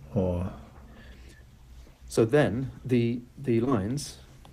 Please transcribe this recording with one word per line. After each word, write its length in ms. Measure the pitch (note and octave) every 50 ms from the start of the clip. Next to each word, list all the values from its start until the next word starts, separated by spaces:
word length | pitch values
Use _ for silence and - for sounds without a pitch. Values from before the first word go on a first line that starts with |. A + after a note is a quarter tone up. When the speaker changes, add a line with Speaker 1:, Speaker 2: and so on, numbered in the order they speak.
| - - -
Speaker 1:
or? 380 | - F#2 F2+ F2 F2 F2+ G2 - - - - - - - - - - - - - - - - - - - - - - - - - - - - - - -
Speaker 2:
So 180 | - - - A#2
then 460 | A2 G#2+ D3 C#3+ G2+ F#2 B2 C3+ A#2+ - - -
the, 380 | C3+ C3 A#2+ A#2 A#2 A#2+ B2 - - -
the 240 | - C3+ B2+ A2+ A2+
lines, 580 | A2+ C3 C3+ G#2 F#2 G#2+ B2+ D3 - - - - - - - - - -